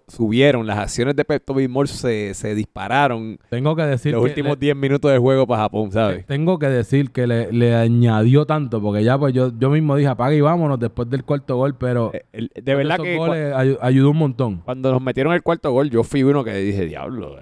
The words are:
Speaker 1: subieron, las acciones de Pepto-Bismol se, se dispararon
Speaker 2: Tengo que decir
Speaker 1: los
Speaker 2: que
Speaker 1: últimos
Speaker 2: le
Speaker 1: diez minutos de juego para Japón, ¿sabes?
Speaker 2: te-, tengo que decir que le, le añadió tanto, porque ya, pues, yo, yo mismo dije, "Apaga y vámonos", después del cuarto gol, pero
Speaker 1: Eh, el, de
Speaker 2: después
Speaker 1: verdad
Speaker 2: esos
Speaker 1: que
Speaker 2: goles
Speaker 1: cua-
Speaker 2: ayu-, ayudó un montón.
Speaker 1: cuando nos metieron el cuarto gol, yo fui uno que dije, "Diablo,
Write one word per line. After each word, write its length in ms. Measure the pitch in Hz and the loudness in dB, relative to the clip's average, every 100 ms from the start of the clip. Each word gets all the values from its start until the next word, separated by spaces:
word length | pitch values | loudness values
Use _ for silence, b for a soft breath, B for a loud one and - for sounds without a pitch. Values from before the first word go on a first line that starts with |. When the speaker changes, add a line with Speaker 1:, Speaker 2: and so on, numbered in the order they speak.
| _ | _
Speaker 1:
subieron, 580 | - 110 117 143 123 110 | -4 0 4 4 4 -2
las 120 | 104 | -4
acciones 380 | 95 - 127 143 | -4 -2 -2 0
de 100 | 147 | -2
Pepto-Bismol 640 | 147 - 135 131 131 139 | -4 -2 -2 -2 0 -2
se, 440 | - 123 107 101 95 | -2 -4 -4 -6 -8
se 180 | 107 107 | -6 -4
dispararon 800 | - 101 98 135 139 117 110 - - | -6 -10 -2 0 0 -2 -8 -14 -8
Speaker 2:
Tengo 260 | 120 147 165 | -4 -2 -2
que 60 | |
decir 320 | 151 127 147 | -2 -2 0
Speaker 1:
los 100 | 117 | 0
Speaker 2:
que 60 | 127 | 0
Speaker 1:
últimos 220 | 147 143 | 0 -4
Speaker 2:
le 60 | 135 | -2
Speaker 1:
diez 180 | 143 139 | -4 -2
minutos 340 | 135 143 143 | 0 2 4
de 60 | 131 | 4
juego 280 | 127 135 123 | 4 2 2
para 180 | 110 | 0
Japón, 280 | 107 107 104 | 0 -2 -2
¿sabes? 280 | 107 107 90 | 0 0 -2
Speaker 2:
te-, 40 | |
tengo 340 | 92 139 165 170 | -6 -2 0 0
que 100 | 143 | 0
decir 420 | 123 110 139 135 | -2 0 0 0
que 160 | 131 123 | -2 0
le, 240 | 117 95 | 0 0
le 240 | 117 120 117 | 2 2 4
añadió 720 | 117 120 117 110 117 143 151 | 4 4 4 4 6 4 4
tanto, 340 | 151 127 110 | -2 -2 -4
porque 220 | 104 104 | -2 0
ya, 140 | 113 139 | 2 2
pues, 160 | 143 | 0
yo, 180 | 127 127 113 | 0 -2 0
yo 100 | 135 | 0
mismo 240 | 156 151 143 | 2 2 2
dije, 100 | 139 | 0
"Apaga 280 | 117 131 151 | 0 0 2
y 40 | |
vámonos", 380 | 147 175 151 127 | 2 2 0 0
después 300 | 117 - 120 | -4 -4 -6
del 160 | 135 - | -6 -4
cuarto 320 | 143 139 127 | -6 -2 -2
gol, 180 | 139 123 | -2 -2
pero 360 | 123 120 110 | -2 -2 -2
Speaker 1:
Eh, 120 | - - | -6 -12
el, 160 | 110 113 - | -12 -10 -8
de 60 | |
Speaker 2:
después 160 | 127 139 | -2 0
Speaker 1:
verdad 160 | 143 175 | 0 -2
Speaker 2:
esos 100 | 180 | -2
Speaker 1:
que 100 | 165 | -2
Speaker 2:
goles 360 | 165 165 147 | -2 -2 -2
Speaker 1:
cua- 40 | 131 | 0
Speaker 2:
ayu-, 200 | 135 135 | 0 0
ayudó 300 | 127 135 139 | 2 4 4
un 60 | 156 | 4
montón. 400 | 143 120 120 87 | 0 -2 -4 -4
Speaker 1:
cuando 280 | 123 131 131 | -8 -2 0
nos 80 | 127 | 0
metieron 320 | 131 131 147 | 0 0 0
el 80 | 175 | 0
cuarto 300 | - 170 147 | 0 -2 0
gol, 160 | 123 147 | 0 2
yo 140 | 117 | 0
fui 200 | 113 143 | 0 2
uno 220 | 131 143 110 | 2 2 0
que 80 | |
dije, 320 | 98 101 98 82 | -4 -2 -2 -4
"Diablo, 520 | 71 80 123 76 67 | -6 -10 -10 -12 -16